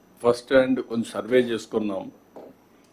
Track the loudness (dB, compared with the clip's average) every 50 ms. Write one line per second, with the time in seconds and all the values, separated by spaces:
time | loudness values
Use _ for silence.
0 | _ _ _ 0 2 2 2 0 0 2 4 4 4 4 2 -2 -2 -4 -4 -4
1 | -4 -4 -6 -8 -2 2 2 2 2 2 -2 -6 -6 -4 -4 -4 -2 -4 -6 -8
2 | -8 -12 -16 _ _ _ -20 -20 -20 -20 -20 _ _ _ _ _ _ _